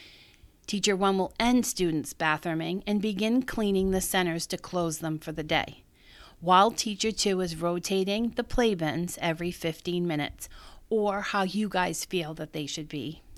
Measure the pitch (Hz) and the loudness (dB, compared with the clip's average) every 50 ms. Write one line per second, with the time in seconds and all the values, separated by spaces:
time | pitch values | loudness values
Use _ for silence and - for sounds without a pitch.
0 | - - - - - - - - - - _ _ - - - 202 - 208 196 180 | -20 -20 -20 -20 -20 -20 -20 -20 -20 -20 _ _ -10 -6 -4 0 2 2 2 4
1 | 196 196 196 190 185 - - - 226 240 247 247 233 - - - 185 170 160 151 | 4 4 4 4 0 0 0 0 2 4 4 4 4 2 0 0 0 2 2 0
2 | - - - - 165 156 156 156 - 175 160 160 165 165 180 202 - 202 208 208 | -2 -4 -4 0 0 2 2 0 0 -4 -4 -2 -2 -2 -4 -4 -2 0 0 0
3 | 185 220 202 185 214 220 233 262 254 - - 233 214 202 196 190 190 190 185 185 | 0 0 0 0 0 2 2 2 0 0 -2 0 2 2 2 2 2 2 2 0
4 | 185 - - 190 180 170 165 165 - - 190 - - - - 180 170 165 151 - | 0 0 0 0 2 0 0 -4 -4 -6 -8 -8 -8 -4 -2 -2 -2 -2 -2 -4
5 | 170 160 156 156 - 165 156 160 151 156 165 147 - - - - - _ _ _ | -4 -4 -6 -6 -6 -8 -8 -6 -2 0 0 0 0 -2 -10 -18 -20 _ _ _
6 | - - - - - - - - 170 175 185 185 202 226 220 - - 220 208 185 | -20 -20 -20 -20 -20 -20 -14 -4 2 6 8 8 8 6 4 -2 -4 -4 -2 -2
7 | - 220 208 - - 208 190 185 185 170 160 156 170 170 175 175 170 - 196 190 | -2 -2 0 0 2 2 2 2 0 -2 -2 -2 0 0 0 0 -2 0 0 2
8 | 185 196 202 220 233 226 - - 233 - - 254 240 226 208 165 160 151 131 160 | 2 2 0 0 0 -2 -2 -4 -4 0 2 4 4 4 4 2 0 0 0 0
9 | 175 180 - - - 170 165 165 170 180 170 - - 165 160 - - 180 175 175 | -2 -4 -4 -2 -2 -2 0 0 -2 -4 -4 -2 -4 -4 -4 -4 -4 -2 0 0
10 | 175 175 156 147 151 - - - - - - - - - - - - - 226 220 | 0 0 0 0 -2 -4 -6 -12 -16 -16 -16 -18 -18 -20 -20 -14 -4 0 0 2
11 | 208 208 190 202 196 - - 202 190 185 190 208 214 196 175 185 180 175 160 - | 2 2 0 0 -2 -2 0 0 0 0 0 -2 -2 0 0 0 0 0 -2 -4
12 | - - - 175 160 151 160 160 156 151 - 156 147 139 - 165 151 156 - 147 | -6 -2 -2 -2 -2 -2 -6 -8 -10 -8 -6 -8 -6 -6 -6 -8 -8 -8 -6 -6
13 | 110 143 160 - - - - | -6 -6 -8 -10 -16 -20 -14